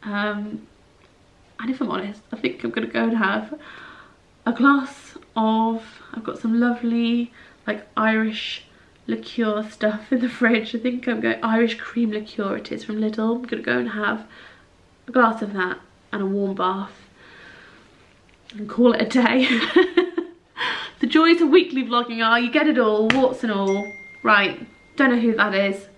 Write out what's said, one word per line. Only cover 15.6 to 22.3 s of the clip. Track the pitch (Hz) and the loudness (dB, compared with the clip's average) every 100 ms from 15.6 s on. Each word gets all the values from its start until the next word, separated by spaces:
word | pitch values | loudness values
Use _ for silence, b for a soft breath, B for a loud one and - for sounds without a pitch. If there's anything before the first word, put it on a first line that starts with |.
| 180 - - _ _ | -4 -4 -12 _ _
and | - | -4
a | 196 | -2
warm | 196 196 196 | 0 -2 0
bath | 185 190 196 - - B B B B B B B B B B _ _ _ _ | -2 -2 -6 -12 -20 B B B B B B B B B B _ _ _ _
and | 208 208 | -14 -12
call | - 240 | 2 4
it | 226 | 4
a | 220 | 0
day. | 262 240 247 262 | 2 4 4 2
<laughs> | 233 - - 370 - 359 - - - _ - B B B B | 0 2 2 2 2 0 -2 -8 -10 _ -8 B B B B
The | 240 | 0
joys | 311 320 339 | 4 6 6
of | 330 | 8
weekly | 311 370 262 | 6 6 -2
vlogging | 240 240 240 233 | -2 0 -2 0
are, | 226 | 2